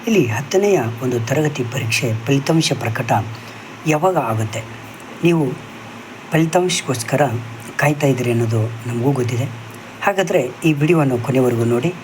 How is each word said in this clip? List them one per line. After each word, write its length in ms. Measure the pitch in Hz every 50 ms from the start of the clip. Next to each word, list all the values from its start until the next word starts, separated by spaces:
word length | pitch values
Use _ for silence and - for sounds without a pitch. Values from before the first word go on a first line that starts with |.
| -
ಇಲ್ಲಿ 200 | 233 226 190 -
ಹತ್ತನೆಯ 500 | 113 - 107 - - - 190 403 403 - - 117 113 - -
ಒಂದು 160 | 127 127 120 117 113
ತರಗತಿ 380 | - 135 151 151 147 143 - 123 117
ಪರೀಕ್ಷೆ 360 | - 135 113 110 - - - 113 110 113
ಫಲಿತಾಂಶ 520 | - - 139 139 139 - 160 165 156 - 147 -
ಪ್ರಕಟ 320 | - 113 110 - - 117 127 107 104 - - - - - - - - - - - -
ಯಾವಾಗ 300 | 156 151 151 165 190 185 160 135 127
ಆಗುತ್ತೆ? 320 | 117 110 113 104 - 110 - - - - - - - - - - - - -
ನೀವು 200 | 170 170 165 147 127 - - - - - - - - - - - - - - - -
ಫಲಿತಾಂಶಕ್ಕೋಸ್ಕರ 920 | - 156 165 165 156 180 180 180 170 - - - 131 113 - - - 143 147 123 110 113 - - - - - - - -
ಕಾಯ್ತಾ 260 | - 147 151 - 151 139
ಇದ್ದೀರಿ 200 | 131 120 123 120 117
ಅನ್ನೋದು 260 | 117 120 110 113 110 107 110 - - -
ನಮಗೂ 260 | 120 120 120 117 139 139
ಗೊತ್ತಿದೆ. 280 | 127 123 110 - 117 135 - - - - - - - - - - - -
ಹಾಗಾದರೆ 360 | 196 202 190 185 160 196 175 127 127 - - -
ಈ 40 | 160 151 139
ವಿಡಿಯೋವನ್ನು 380 | 147 156 175 160 147 135 127 120 117
ಕೊನೆವರೆಗೂ 400 | - 123 131 127 123 117 113 117 117 120
ನೋಡಿ. 180 | 120 135 170 180 -